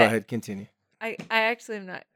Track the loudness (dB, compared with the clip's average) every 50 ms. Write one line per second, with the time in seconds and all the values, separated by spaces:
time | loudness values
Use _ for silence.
0 | 10 10 6 2 0 -2 -6 -6 -6 -6 -8 -10 -10 -14 _ _ _ _ _ -10
1 | -10 -8 -8 -10 -4 0 2 4 4 4 2 -2 -6 -8 -8 -8 -8 -10 -10 -12
2 | -12 _ _